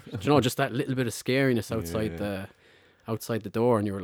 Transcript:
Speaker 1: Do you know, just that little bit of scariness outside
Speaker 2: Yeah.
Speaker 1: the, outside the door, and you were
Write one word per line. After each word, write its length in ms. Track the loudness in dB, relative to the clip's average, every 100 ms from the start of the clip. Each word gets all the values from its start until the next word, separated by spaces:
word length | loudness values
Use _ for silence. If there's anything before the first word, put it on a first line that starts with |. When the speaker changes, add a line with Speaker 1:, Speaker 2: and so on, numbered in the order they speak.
| -10
Speaker 1:
Do 60 | -6
you 80 | 4
know, 100 | 4
just 160 | 4 0
that 160 | -2
little 200 | -2 -2
bit 140 | 0 -2
of 60 |
scariness 580 | -2 0 2 4 2 0 -4
outside 360 | -2 -2 -2
Speaker 2:
Yeah. 60 | -2
Speaker 1:
the, 300 | -4 -4 -8 -16 _ _ _ _ -8
outside 340 | -8 -4 -6
the 80 | -4
door, 300 | 0 4 4
and 80 | 2
you 60 |
were 60 | -4